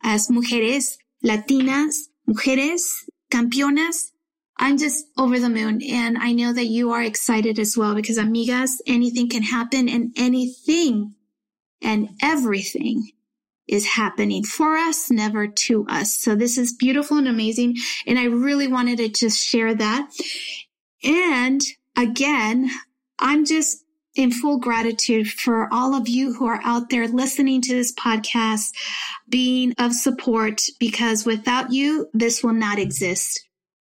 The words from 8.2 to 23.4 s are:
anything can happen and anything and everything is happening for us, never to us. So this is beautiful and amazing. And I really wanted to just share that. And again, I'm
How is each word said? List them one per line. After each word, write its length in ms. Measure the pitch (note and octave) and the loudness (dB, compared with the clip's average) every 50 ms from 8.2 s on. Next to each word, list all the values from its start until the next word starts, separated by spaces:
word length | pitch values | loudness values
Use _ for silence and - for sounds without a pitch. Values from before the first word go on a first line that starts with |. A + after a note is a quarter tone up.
| G#3+ A3 A3+ A#3 A3+ B3 B3 B3 C4 C4 - - - - | 0 0 0 0 0 0 0 0 0 -2 -4 -4 -2 0
anything 400 | B3 A#3+ A#3+ A#3+ A#3+ A#3+ A#3+ A#3+ | 2 2 2 2 2 0 0 0
can 160 | A#3+ A#3 G#3+ | 0 -2 -2
happen 440 | - - A#3 A#3 A#3+ C#4 C4 B3 A#3+ | 0 0 0 0 0 0 0 2 2
and 240 | - A#3+ A#3 - - | 2 0 -2 -2 -2
anything 1000 | - B3 B3+ B3+ B3+ B3+ B3 - - - - D#4+ E4+ E4+ C4+ A3+ G#3 G#3 G#3 - _ _ _ _ _ _ _ _ _ _ _ _ - | 0 2 2 2 2 0 -2 -6 -4 -2 0 2 4 4 2 2 0 -2 -4 -8 _ _ _ _ _ _ _ _ _ _ _ _ -6
and 280 | - A3+ G#3+ G#3+ G#3 - - - | -2 0 0 0 0 -2 -4 -2
everything 920 | C4+ D4 D#4+ D4 B3+ A3 G3 G3 F#3 - - - - - A3+ - G#3+ - - _ _ _ _ _ _ _ _ _ _ - | 0 2 2 2 2 0 0 -2 -2 -4 -6 -4 -2 -2 -2 -2 -4 -6 -12 _ _ _ _ _ _ _ _ _ _ -2
is 180 | - G#3 G#3 | 0 0 0
happening 560 | - - A3+ G#3+ F#3 - - G#3 G#3 G3 F#3+ | 0 0 0 -2 -2 0 0 0 0 0 -2
for 340 | G#3 - - - D#4 D#4 D#4 | -4 -4 -2 0 2 2 2
us, 360 | D#4 E4 E4 D4+ - - - | 2 2 0 0 -2 0 0
never 340 | A#3+ G#3+ G#3+ G#3+ G#3+ G#3+ G#3 | 0 2 0 0 0 -2 -2
to 400 | G#3 G#3 - - - A#3 G#3+ G#3 - | -2 -2 -2 0 2 2 0 0 -2
us. 240 | - - - - | -4 -4 -2 -2
So 220 | - - - A#3+ G#3 | -4 -2 0 0 2
this 240 | G#3 A#3+ A#3+ A#3+ B3+ | 2 2 0 0 0
is 140 | A#3+ A#3+ | -2 -2
beautiful 460 | - - B3 C4 B3+ C#4+ C#4+ - D4+ D4 | -2 0 0 2 2 0 0 0 2 2
and 100 | C4+ B3+ | 2 2
amazing. 480 | A#3 A3 A3 A3 A3+ A#3+ A#3+ A#3+ A#3+ A#3+ A#3+ - - - - | 0 0 0 0 0 0 0 0 0 -2 -4 -6 -8 -6 -2
And 140 | - A#3+ B3+ | 0 0 2
I 60 | B3 | 2
really 420 | A#3+ A#3 A#3+ B3+ C#4 C#4+ C#4+ C#4+ | 2 2 2 2 2 2 0 0
wanted 300 | B3+ B3+ B3+ A#3+ A#3+ A#3+ | 0 0 0 0 0 0
to 140 | A#3 A3+ A3 | 0 -2 -2
just 280 | G#3+ - A#3 A3 G#3+ - | 0 0 2 2 2 0
share 360 | - - - A#3 A3+ A3+ A3 | 0 0 2 2 2 2 2
that. 340 | G#3+ G#3+ G#3+ A3+ C#4 C#4+ - - - - - - - - - - - - _ _ _ _ _ _ _ - | 0 0 0 0 -2 -4 -6 -8 -10 -8 -8 -8 -10 -10 -12 -12 -14 -16 _ _ _ _ _ _ _ 0
And 560 | C4+ D#4 F4 F4+ E4+ C#4 B3 B3 C4 C4+ C#4 - - - _ _ _ - | 2 2 2 4 2 2 2 2 2 2 0 0 -2 -6 _ _ _ -2
again, 760 | A#3+ B3 A3 A#3+ - C4+ D4 D4 C4 G#3+ G#3+ A3+ B3 C4 B3+ - - - _ _ _ _ _ _ - | 0 0 0 0 0 0 2 2 2 0 2 2 2 0 0 -4 -6 -12 _ _ _ _ _ _ -2
I'm 240 | - C4 D4 D4+ | 0 2 4 4